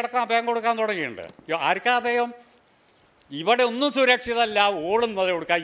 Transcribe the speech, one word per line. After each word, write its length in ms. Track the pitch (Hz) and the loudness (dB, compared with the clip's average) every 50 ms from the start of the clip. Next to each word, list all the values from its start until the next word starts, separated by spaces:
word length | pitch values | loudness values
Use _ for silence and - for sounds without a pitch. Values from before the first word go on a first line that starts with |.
അടക്കം 200 | 233 240 240 247 233 | 0 0 0 -2 0
അഭയം 180 | 214 226 233 233 240 | 0 0 0 0 0
കൊടുക്കാൻ 240 | 233 233 220 233 233 220 220 | -2 -2 0 0 0 0 0
തുടങ്ങിയിട്ടുണ്ട്. 440 | 214 208 175 151 123 110 90 85 80 - - - - | -2 -2 -2 -4 -6 -6 -10 -12 -14 -16 -16 -8 -6
യോ-, 100 | 160 165 139 151 | -4 -2 0 0
ആർക്കാ 240 | 185 190 - 240 247 240 | 0 0 0 0 0 0
അഭയം? 300 | 233 240 240 240 240 240 240 - - _ _ _ _ _ _ _ _ _ _ _ _ _ _ _ _ - 139 147 | 0 0 0 0 0 -2 -4 -12 -20 _ _ _ _ _ _ _ _ _ _ _ _ _ _ _ _ -16 -12 -6
ഇവിടെ 220 | 160 190 240 247 254 240 | 0 0 2 4 2 2
ഒന്നും 200 | 226 247 285 294 220 | 0 0 -2 0 2
സുരക്ഷിതമല്ല, 640 | 269 262 247 254 240 254 240 233 233 233 220 214 202 208 202 202 170 151 175 | 2 4 4 4 2 0 -2 -2 0 0 0 2 2 2 2 2 0 -2 0
ഓടുന്നത് 420 | 202 226 240 226 214 190 190 185 180 | 0 0 0 0 -2 0 0 0 0
കൊടുക്കാൻ 260 | 170 160 160 170 175 | -2 -2 0 0 0